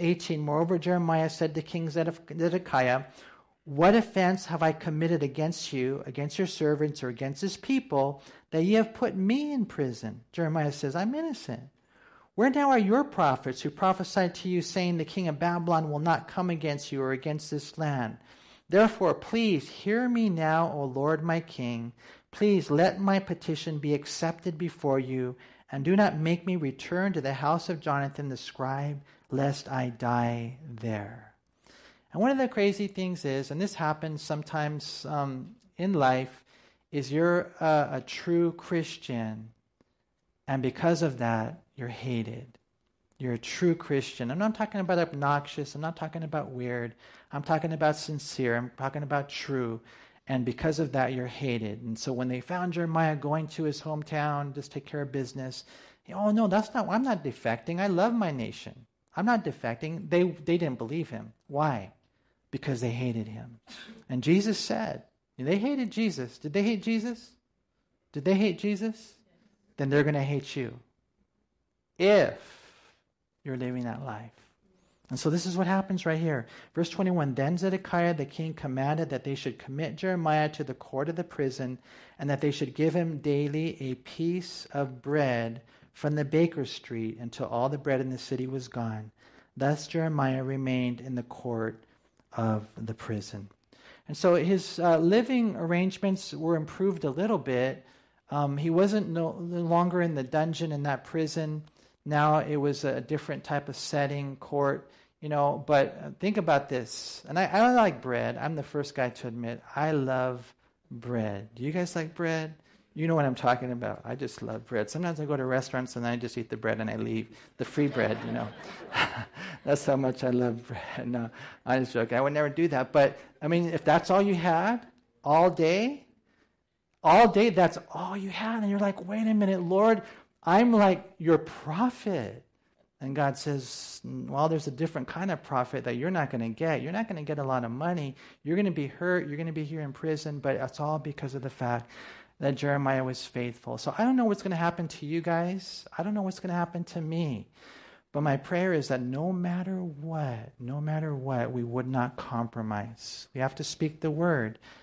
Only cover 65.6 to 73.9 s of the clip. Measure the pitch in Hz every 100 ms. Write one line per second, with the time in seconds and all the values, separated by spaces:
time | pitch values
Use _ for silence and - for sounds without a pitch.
65.6 | 247 285 226 214 226 143 120 - 151 196
66.6 | 202 220 226 226 226 226 - _ _ _
67.6 | _ _ _ _ _ 147 143 190 214 165
68.6 | 202 202 226 220 - _ _ _ _ _
69.6 | _ - 139 143 147 147 135 143 - 139
70.6 | 120 120 _ _ _ _ _ _ _ _
71.6 | _ _ _ - 190 208 143 - - -
72.6 | - - _ _ _ _ _ _ 147 127
73.6 | 127 123 120